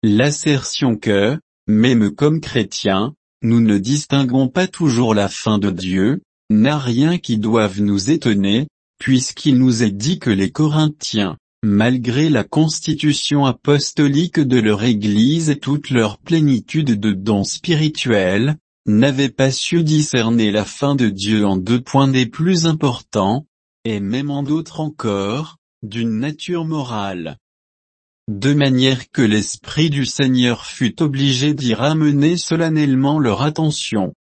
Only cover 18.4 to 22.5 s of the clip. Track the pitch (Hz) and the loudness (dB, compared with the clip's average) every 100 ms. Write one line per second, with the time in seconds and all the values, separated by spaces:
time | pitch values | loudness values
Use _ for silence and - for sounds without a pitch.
18.4 | 131 151 _ _ - 107 135 135 139 - | 0 -4 _ _ 0 2 2 2 -2 2
19.4 | 135 131 - 170 156 156 151 127 113 117 | 0 0 -2 0 2 2 2 0 2 2
20.4 | 107 104 98 - 143 139 113 95 101 107 | 2 0 -2 -4 -2 2 0 0 -2 0
21.4 | 104 98 92 120 123 135 139 131 120 - | 2 0 0 -2 0 2 2 2 -2 -2
22.4 | 170 | 0